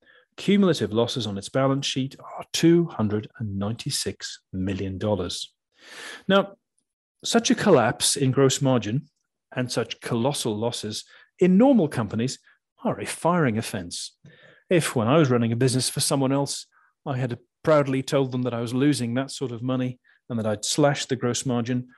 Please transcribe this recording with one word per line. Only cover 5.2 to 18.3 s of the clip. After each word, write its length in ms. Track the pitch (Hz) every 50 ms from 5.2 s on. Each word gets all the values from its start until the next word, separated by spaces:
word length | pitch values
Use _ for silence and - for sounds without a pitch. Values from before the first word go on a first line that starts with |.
| 87 85 - - - - _ _ _ _ _ _ - - - - - - - - -
Now, 300 | - 190 196 190 - - - _ _ _ _ _ _ _ _ _ _ _ _ -
such 260 | - - 226 226 -
a 60 | 226
collapse 640 | - - 214 170 127 110 123 - - - - -
in 140 | - 139 131
gross 300 | 120 139 139 131 - -
margin 460 | 135 131 131 117 101 104 113 147 - _ _ _ _ _ _ _ _ _ -
and 160 | 131 123 120
such 300 | - 127 113 - - -
colossal 560 | - - 127 113 117 143 143 - - 120 104
losses 480 | 104 117 120 - - - 107 107 - - _ - - _ _ _
in 220 | - 185 180 185 196
normal 280 | 254 277 277 214 160
companies 520 | 143 - 131 110 95 - 110 117 127 - - _ _ _ _ _ _ _ _ -
are 160 | 208 - -
a 60 | 101
firing 540 | - - - - 165 180 175 151 123 104 113
offense. 580 | - - - 92 85 82 - - - - - _ _ - - _ - - _ _ _
If, 280 | - 185 165 - - -
when 120 | 127 107
I 100 | 113 143
was 120 | 170 151 123
running 220 | 123 117 117 113
a 40 | 117
business 340 | 117 131 127 120 131 123 -
for 100 | - 143
someone 320 | - - 156 139 135 131
else, 340 | 135 143 143 - - - - - _ _ _ _ _ _ -
I 120 | 156 131
had 200 | 127 135 117 120 - _ _ _ _
proudly 400 | - 160 156 147 139 135 131 135
told 300 | 131 - 147 139 139 127